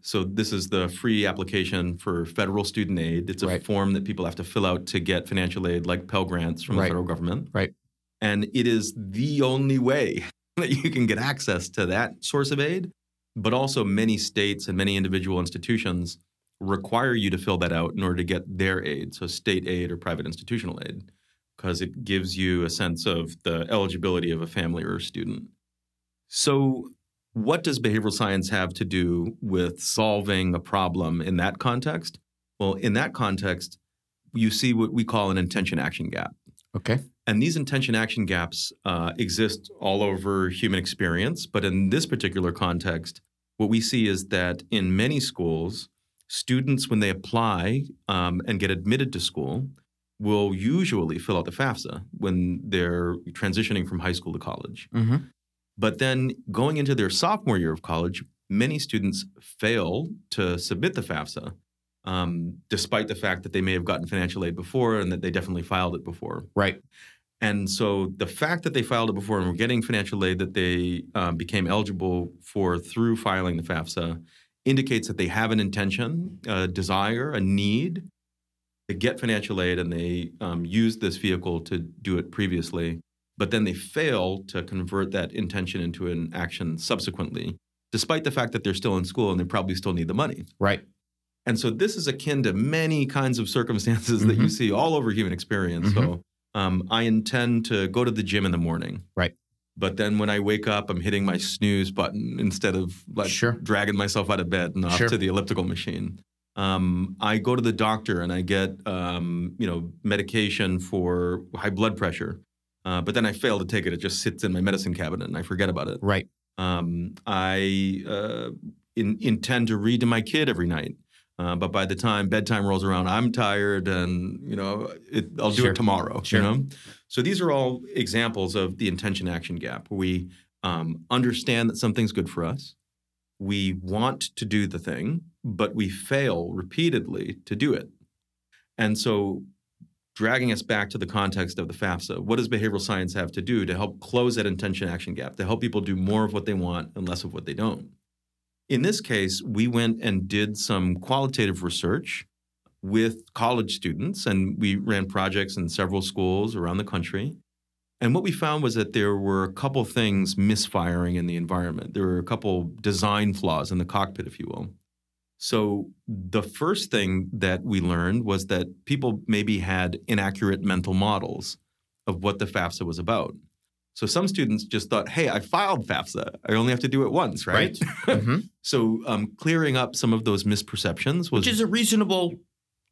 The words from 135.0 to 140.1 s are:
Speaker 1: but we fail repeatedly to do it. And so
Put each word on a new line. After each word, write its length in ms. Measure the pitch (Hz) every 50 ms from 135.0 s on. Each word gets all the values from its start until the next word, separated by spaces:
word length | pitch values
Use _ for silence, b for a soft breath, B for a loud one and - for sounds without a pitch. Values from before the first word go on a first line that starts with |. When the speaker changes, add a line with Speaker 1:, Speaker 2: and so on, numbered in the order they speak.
| 90 127 165 170 - - _ _ -
Speaker 1:
but 280 | 117 98 87 107 101 -
we 140 | 110 101
fail 640 | 90 95 - - - 135 139 139 120 90 85 85 90
repeatedly 840 | 92 92 90 92 - 160 170 170 127 101 - - - 95 98 - - - -
to 100 | - 104
do 180 | 101 135 147 85
it. 140 | - - - - _ _ _ _ _ _ _ _ _ _ _ b b b b b
And 200 | - 113 107 107
so 460 | 107 - 120 107 101 101 98 - - - - - _ _ _ _ - - - _ _ _ _